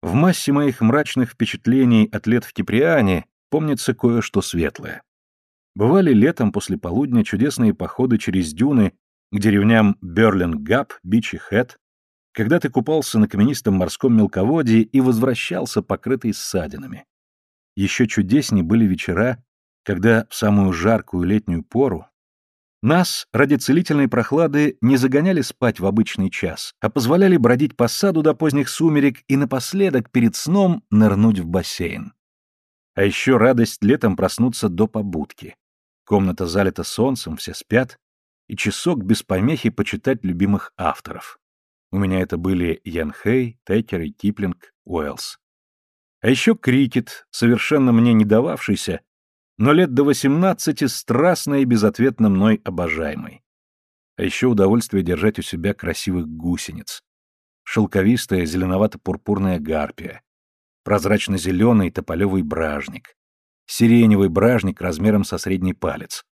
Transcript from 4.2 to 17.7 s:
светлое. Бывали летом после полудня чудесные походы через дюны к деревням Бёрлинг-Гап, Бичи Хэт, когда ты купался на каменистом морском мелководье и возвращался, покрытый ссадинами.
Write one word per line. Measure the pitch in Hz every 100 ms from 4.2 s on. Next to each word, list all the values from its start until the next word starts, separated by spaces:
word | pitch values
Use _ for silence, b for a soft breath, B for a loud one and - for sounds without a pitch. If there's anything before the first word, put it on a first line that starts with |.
| - 101
светлое. | - 87 76 - - 82 _ _ _ _ _ _ _ -
Бывали | 110 185 180
летом | 117 127 170 110
после | 101 - 90
полудня | 90 92 143 120
чудесные | 104 101 139 131 113
походы | - 90 - 127 113
через | - 95 82
дюны | 76 131 139 98 _ _ _ _
к | 101
деревням | 101 101 104 117 104 98
Бёрлинг-Гап, | 90 85 110 95 87 78 107 120 - -
Бичи | 90 110 107 85
Хэт, | - 101 123 - _ _ _ _ _
когда | - 110 170
ты | 147
купался | 131 117 156 139 113
на | 107
каменистом | 95 113 135 - 95
морском | 87 - 131 113
мелководье | 104 - 101 165 127 113
и | 110 135
возвращался, | 127 117 127 127 - 175 120 -
покрытый | - 101 - 131 117
ссадинами. | 104 - 95 78 78 69 - - _ _ _ _ _ _